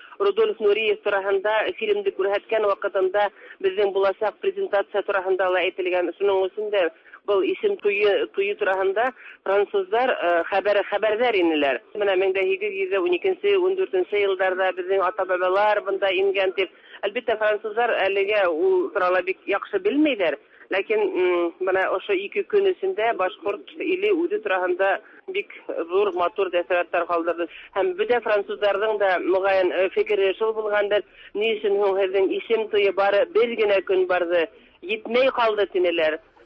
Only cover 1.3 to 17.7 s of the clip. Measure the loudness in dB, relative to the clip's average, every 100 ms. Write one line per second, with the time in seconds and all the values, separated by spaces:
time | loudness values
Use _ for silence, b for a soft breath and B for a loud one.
1.3 | 0 0 0 -2 -2 -2 0 -2 -2 -2
2.3 | -2 -2 0 0 0 -2 0 0 2 0
3.3 | B B -4 -2 0 0 2 0 0 -4
4.3 | -2 -4 -4 -2 -2 0 -4 -2 -2 0
5.3 | 0 2 0 0 -2 -2 -2 -2 -2 0
6.3 | 2 0 -4 -2 0 0 B B B -2
7.3 | 0 0 0 -2 0 -2 2 2 2 0
8.3 | -2 -4 -2 -2 0 0 0 -2 B B
9.3 | B 0 0 2 -2 0 0 0 0 2
10.3 | 0 0 0 2 0 0 -2 0 0 2
11.3 | 2 2 2 0 -2 -6 -4 0 2 2
12.3 | 0 0 -2 -4 -4 -2 0 0 0 0
13.3 | 0 2 2 2 0 0 -2 0 0 0
14.3 | 0 0 0 -2 -2 -2 0 0 -2 -2
15.3 | 0 0 2 2 2 -2 -2 0 0 0
16.3 | 0 0 -2 -4 B B B -6 -4 -2
17.3 | 0 0 -2 -2